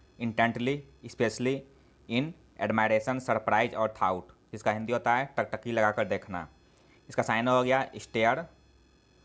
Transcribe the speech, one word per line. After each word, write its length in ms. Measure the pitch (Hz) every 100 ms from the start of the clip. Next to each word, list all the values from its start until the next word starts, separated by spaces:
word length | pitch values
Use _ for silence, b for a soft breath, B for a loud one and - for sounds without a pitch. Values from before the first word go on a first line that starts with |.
| _ -
intently, 540 | 117 107 117 117 123 143 - - 117
especially 480 | - 113 - 127 139 - b b b -
in 160 | 117 156 - - -
admiration, 580 | 104 110 107 110 127 127
surprise 540 | 127 110 - 107 120 -
और 180 | 110 -
thought, 340 | 95 92 - - _
जिसका 200 | 110 113
हिंदी 220 | 107 110
होता 200 | 120 120 120
है 100 | 139 -
टकटकी 340 | 104 - 120
लगाकर 340 | 113 107 107 98
देखना। 420 | 95 - 87 80 - b b b b -
इसका 140 | -
साइन 240 | 127 113 127
हो 140 | 127
गया 220 | 127 131 - -
स्टेयर, 460 | - 117 113 139 175 - _ _ _ _ _ _